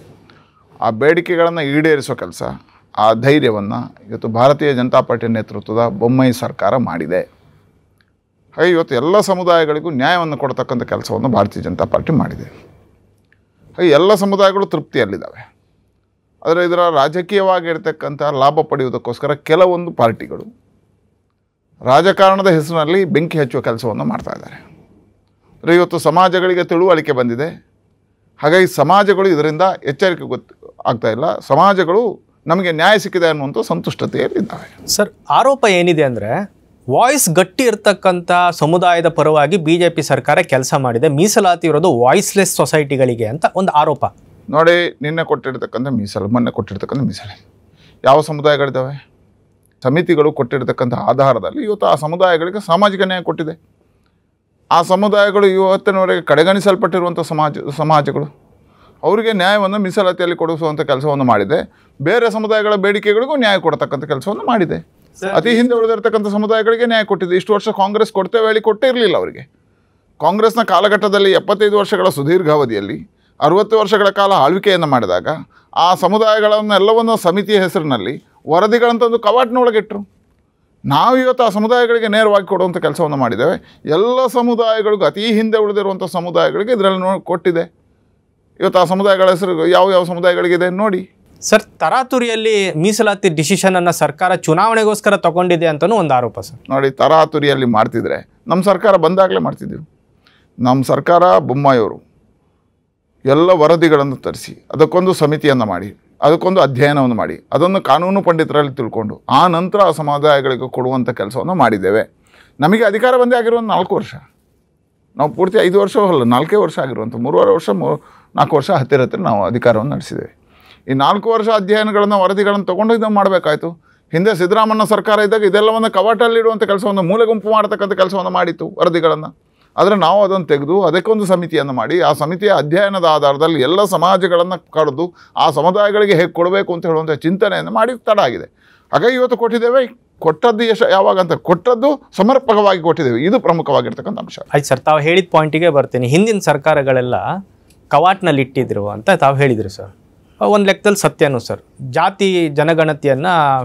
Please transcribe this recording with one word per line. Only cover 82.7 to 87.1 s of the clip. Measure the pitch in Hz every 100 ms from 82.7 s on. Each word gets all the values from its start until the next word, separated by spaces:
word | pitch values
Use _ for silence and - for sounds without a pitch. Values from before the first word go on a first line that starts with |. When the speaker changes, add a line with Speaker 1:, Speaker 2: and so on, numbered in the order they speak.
| 170
Speaker 1:
ಕೆಲಸವನ್ನು | 156 143 156 139
ಮಾಡಿದ್ದೇವೆ. | 120 101 143 202 - _ -
ಎಲ್ಲ | 160 233 254 254
ಸಮುದಾಯಗಳಿಗೂ, | 247 240 226 226 220 208 208 151
ಅತಿ | 196 226
ಹಿಂದೆ | 214 220 220
ಉಳಿದಿರುವಂಥ | 208 202 196 185
ಸಮುದಾಯಗಳಿಗೆ | 185 180 175 170 160 160 214
ಇದರಲ್ಲಿ | 233 190 190
ನೋ-, | 185